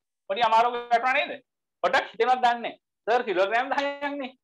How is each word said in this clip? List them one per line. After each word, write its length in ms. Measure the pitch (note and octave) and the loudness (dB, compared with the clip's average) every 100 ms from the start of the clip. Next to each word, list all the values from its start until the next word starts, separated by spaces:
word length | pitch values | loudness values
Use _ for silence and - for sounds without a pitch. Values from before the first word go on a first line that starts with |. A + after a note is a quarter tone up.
| _ _ - | _ _ -8
පොඩි 160 | G3 A#3 | -2 2
අමාරුවක් 300 | A3+ A#3+ A#3+ | 4 2 0
වැටුණා 380 | A#3+ A#3 B3+ C4+ | 0 0 2 0
නේද? 260 | D#4+ - _ _ _ _ | -2 -8 _ _ _ _
පොඩක් 280 | F3+ B3+ - | 0 0 -2
හිතෙනවද 320 | - A#3 B3 | -2 0 2
දන්නේ 180 | A#3+ A#3+ | 2 0
නැහැ. 180 | A3+ - _ _ | -4 -12 _ _
සර් 220 | - B3 | -2 0
කිලෝග්‍රෑම් 460 | A#3 F3 G3 A3+ C4+ | 0 0 0 0 -2
දහයක් 460 | C4+ C#4+ C#4+ C#4+ C#4+ | -2 -4 -4 -8 -8
නේ. 160 | B3+ - | -10 -14